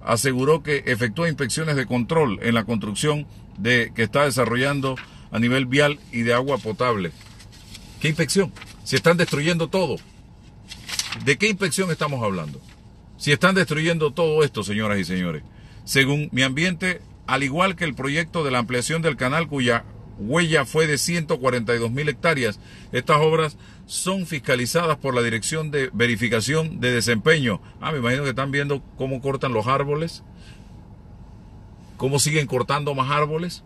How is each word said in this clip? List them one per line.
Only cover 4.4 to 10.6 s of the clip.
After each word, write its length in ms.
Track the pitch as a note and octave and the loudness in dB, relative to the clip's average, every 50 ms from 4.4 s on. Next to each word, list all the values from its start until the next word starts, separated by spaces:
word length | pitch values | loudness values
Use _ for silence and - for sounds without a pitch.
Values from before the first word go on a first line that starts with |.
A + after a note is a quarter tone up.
| B2 A2 A#2 B2 C3 C#3 C#3+ C#3+ C3 C3+ C3 B2+ - - - - - - | 0 2 2 0 0 0 0 0 -2 -2 -4 -4 -10 -16 -18 -20 -18 -6
a 80 | - G#2+ | -2 0
nivel 280 | A#2 A#2+ B2+ C3+ C3+ | 2 2 2 2 0
vial 340 | B2 C3 C#3+ D3 C#3+ D3 D3 - - | 2 4 4 4 4 2 -2 -10 -8
y 120 | - A#2 | -4 -2
de 120 | A#2 A#2 A#2 | 2 2 2
agua 240 | A#2+ C3 C#3 C#3 A#2 | 2 2 2 -2 -2
potable. 540 | F#2+ A2 G#2 - B2 B2 A#2 G2+ F2+ E2 - - - - - - - - - - - - - - - - - - | -2 -6 -2 0 0 0 2 0 -2 -4 -6 -10 -20 -20 -20 -20 -20 -20 -20 -20 -20 -18 -18 -18 -18 -18 -10 -2
¿Qué 80 | - D3+ | -2 -2
inspección? 440 | D#3 D3+ D#3+ C3 - G3 F#3+ - - - - - - - | 2 0 0 2 2 2 2 0 -2 -14 -18 -18 -18 -14
Si 140 | - - C3 | -6 -2 -2
están 200 | C3+ - E3 F3 | 2 4 4 6
destruyendo 520 | F3 F3 - - C#3 C#3+ E3 F3+ E3 E3 - | 6 4 0 0 0 0 0 2 0 0 0
todo. 280 | - F#3+ F#3+ G#3+ A3 E2 - - - - - - - - - - - - | 0 0 0 0 -2 -6 -8 -16 -20 -20 -20 -20 -20 -20 -20 -20 -20 -20